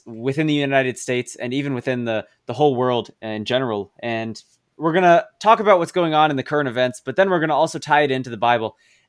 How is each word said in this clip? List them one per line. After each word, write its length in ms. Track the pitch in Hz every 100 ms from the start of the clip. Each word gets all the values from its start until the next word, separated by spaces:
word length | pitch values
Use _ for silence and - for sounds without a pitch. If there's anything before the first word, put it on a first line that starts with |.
| -
within 420 | 113 127 139 156
the 60 |
United 440 | 147 139 135 127 113
States 380 | - 123 123 -
and 180 | 120
even 200 | 135 143
within 320 | 127 135 123 117
the, 200 | 110 - _ -
the 80 |
whole 240 | 120 147 123
world 340 | 127 120 110 _
in 220 | 110 107
general. 480 | 107 123 127 104 98 _
And 420 | 117 113 113 110 - _ _ -
we're 160 | 165
gonna 320 | 180 175 170 - -
talk 200 | 208 220
about 200 | 214 180
what's 120 | 165
going 220 | 180 165
on 180 | 151 156
in 60 | 135
the 60 |
current 240 | - 147 139
events, 340 | 123 127 -
but 120 | - 151
then 140 | 196
we're 100 | 175
gonna 160 | 156 143
also 240 | 160 156
tie 220 | 147 151
it 100 | 143
into 180 | 131 127
the 80 | 110
Bible 380 | 117 120 110 - _ _